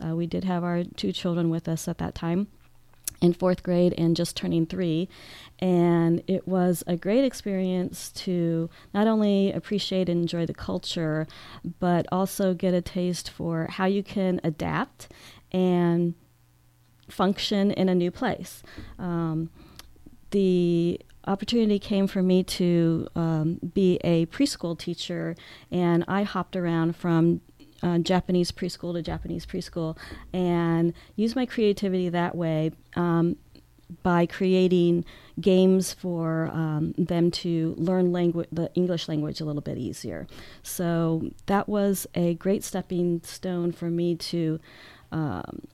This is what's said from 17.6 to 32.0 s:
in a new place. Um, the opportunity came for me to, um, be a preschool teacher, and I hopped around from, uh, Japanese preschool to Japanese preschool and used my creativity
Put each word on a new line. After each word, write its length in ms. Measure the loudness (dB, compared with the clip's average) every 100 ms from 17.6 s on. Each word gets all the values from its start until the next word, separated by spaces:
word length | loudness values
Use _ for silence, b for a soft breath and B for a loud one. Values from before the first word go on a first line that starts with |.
| 2
in 180 | 2 2
a 60 | 2
new 160 | 0
place. 500 | -2 -4 -4 -8 -16 B B B -10
Um, 500 | -4 -2 -2 -2 -6 B B B B -20 -20 -20 -4
the 720 | 2 4 4 4 2 2 -2 -8 -10 -4
opportunity 520 | -4 0 2 2 2
came 260 | 0 0 2
for 160 | 2
me 220 | 4 4
to, 640 | 2 0 2 4 4 2 -2 -2
um, 440 | 0 0 0 -2 -4
be 240 | 2 2 4
a 220 | 2 2 0
preschool 500 | 0 -2 -2 -8 -6
teacher, 580 | -8 -8 -8 -6 -6 -8 B B -6
and 320 | 0 4 4 2
I 160 | 0
hopped 320 | -2 -4 -4 -4
around 400 | 0 0 0 0
from, 460 | 2 4 4 2 -4 -20 -20 -6
uh, 160 | -2 0
Japanese 520 | 2 0 2 0 0
preschool 420 | -4 -8 -6 -6
to 80 | -6
Japanese 420 | -6 -8 -6 -8 -8
preschool 500 | -10 -8 -6 -6 -8 B B -8
and 600 | -2 0 2 2 2 2 B B -2
used 200 | 0 0
my 100 | -2
creativity 640 | 2 2 2 0 0